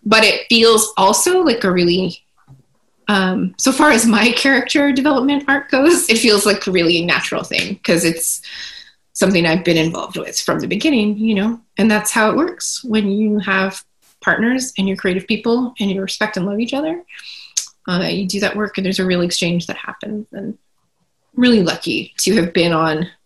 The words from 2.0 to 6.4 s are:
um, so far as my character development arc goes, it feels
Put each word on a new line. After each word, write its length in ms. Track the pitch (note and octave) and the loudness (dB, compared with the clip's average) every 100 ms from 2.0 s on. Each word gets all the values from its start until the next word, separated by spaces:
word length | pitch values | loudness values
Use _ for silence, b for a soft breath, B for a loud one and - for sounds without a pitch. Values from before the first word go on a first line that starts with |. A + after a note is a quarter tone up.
| F#3 - _ _ _ - _ _ _ _ - | -2 -6 _ _ _ -20 _ _ _ _ -2
um, 440 | G3+ F#3 F#3 F3+ - | 0 0 0 -4 -2
so 160 | - | -2
far 160 | C4+ D4+ | 4 4
as 160 | A3+ A3+ | 4 4
my 260 | G#3 A3+ | 4 2
character 600 | A#3 C#4 C4 B3+ D4 C#4+ | 2 2 2 0 0 2
development 500 | C4 C#4+ C4+ C4+ C#4+ C#4+ | 2 2 2 0 -2 0
arc 200 | C#4 - | -2 0
goes, 400 | C4 D4 F4 - | 2 4 4 2
it 100 | A3+ | 2
feels 260 | A3 G#3 | 4 2